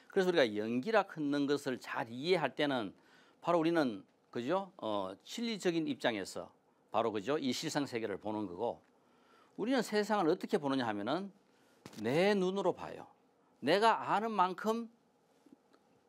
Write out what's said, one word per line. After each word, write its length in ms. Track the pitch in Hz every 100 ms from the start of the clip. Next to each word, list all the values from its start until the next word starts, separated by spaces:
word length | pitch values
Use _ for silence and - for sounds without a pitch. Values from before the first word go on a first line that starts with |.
| -
그래서 200 | 196 185
우리가 280 | 175 123 104
연기라 480 | 110 120 160 220 190
하는 380 | 160 143 143 139
것을 320 | 143 139 123
잘 280 | - - 117
이해할 440 | 123 156 180 139
때는 400 | - 147 131 101 - _ - _ _
바로 180 | - 170
우리는, 460 | 160 170 135 98 - _ _
그죠? 420 | 123 120 190 190 -
어, 380 | 113 104 95 98
진리적인 600 | - - 233 208 185 165 151
입장에서 640 | 123 135 107 92 95 85 _ _ _ _
바로, 220 | 104 113
그죠? 260 | 104 98 151
이 140 | 131
실상 340 | 123 160 151 135
세계를 320 | 120 110 92
보는 280 | 101 107 101
거고, 360 | 87 117 87 _ _ _ _ _ - _ -
우리는 260 | 214 269
세상을 440 | - 208 208 208 160
어떻게 300 | 180 - 196
보느냐 280 | 143 135 117
하면은 460 | 101 104 160 196 - _ _ _ _ - -
내 340 | 107 147 196
눈으로 380 | 208 185 196 185
봐요. 340 | - 80 - - _ _ _ _ _
내가 520 | 123 190 220 170 127
아는 180 | 180 226
만큼, 580 | 208 185 175 214 226 226 _ _ _ _ _ _ - _ _ _ _